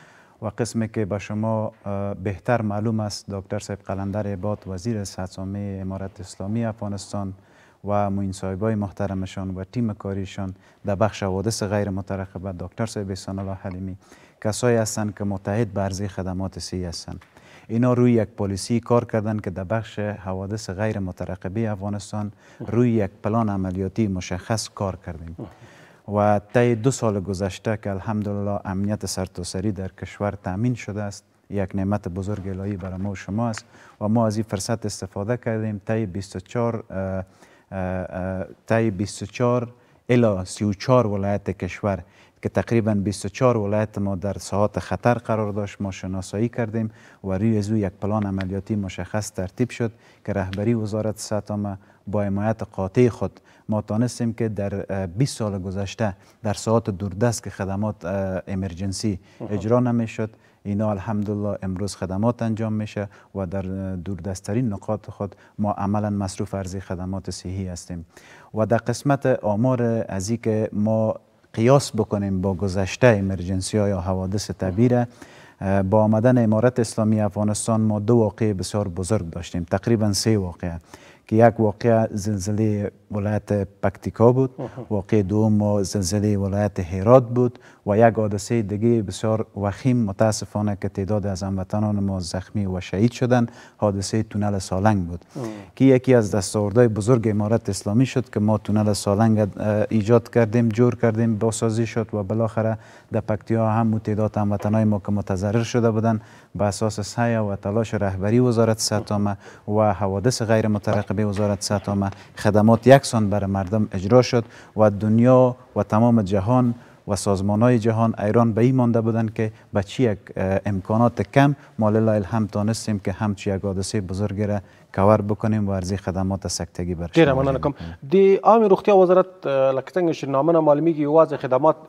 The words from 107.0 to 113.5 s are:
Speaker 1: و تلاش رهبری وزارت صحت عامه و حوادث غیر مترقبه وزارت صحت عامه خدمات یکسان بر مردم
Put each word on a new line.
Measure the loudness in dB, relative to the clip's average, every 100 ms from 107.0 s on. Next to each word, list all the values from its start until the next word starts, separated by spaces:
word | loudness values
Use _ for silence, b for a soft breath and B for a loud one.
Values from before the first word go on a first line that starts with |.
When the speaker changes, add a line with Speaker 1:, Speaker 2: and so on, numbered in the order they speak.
| -6 -2 0 0
Speaker 1:
و | -2 -4
تلاش | -2 -2 -2
رهبری | -2 -2 0 2 4
وزارت | 4 4 4 2
صحت | 0 -2 0
عامه | -2 -2 -4 B B -2
و | 2 2
حوادث | 2 -2 0 0 0
غیر | 2 2 4
مترقبه | 0 0 -2 0 -2 0
وزارت | 0 0 0
صحت | 0 -2 0
عامه | 0 -2 -4 B 0
خدمات | 4 6 6 8 10
یکسان | 8 8 0 0
بر | 0
مردم | 0